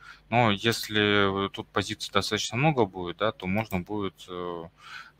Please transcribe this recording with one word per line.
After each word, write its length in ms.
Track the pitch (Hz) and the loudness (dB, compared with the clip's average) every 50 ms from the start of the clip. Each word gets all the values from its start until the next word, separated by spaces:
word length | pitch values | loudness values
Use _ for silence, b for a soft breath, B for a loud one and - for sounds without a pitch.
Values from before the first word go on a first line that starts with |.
| B B B B B B | B B B B B B
но 200 | 113 120 120 107 | 2 4 4 4
если 1000 | 101 98 110 117 110 - - - 107 107 104 104 104 104 101 98 98 98 98 98 | 4 2 2 0 0 0 -2 -2 2 2 4 6 6 6 4 4 2 2 -2 -2
тут 180 | - - 104 - | -4 -8 -10 -6
позиций 440 | - 110 101 - 107 - - - | -4 -4 -2 -4 -6 -8 -6 -2
достаточно 440 | - 101 95 - 110 101 - - 113 120 | 0 0 0 0 -2 -2 -2 -2 -2 2
много 260 | 143 160 151 123 110 | 2 2 4 4 2
будет, 320 | 95 92 92 87 87 85 - | 0 0 -6 -6 -6 -4 -2
да, 140 | 104 110 | -2 -2
то 140 | - - 92 | -2 -2 -4
можно 340 | 92 95 107 110 - 98 90 | -2 -2 -2 -2 -2 -4 -4
будет, 460 | 85 101 104 107 98 95 - - - - | -4 -4 -6 -6 -6 -6 -8 -10 -16 -12
э, 360 | 90 90 90 87 87 85 82 82 _ B B B B B B B B B | -10 -8 -8 -8 -8 -8 -10 -12 _ B B B B B B B B B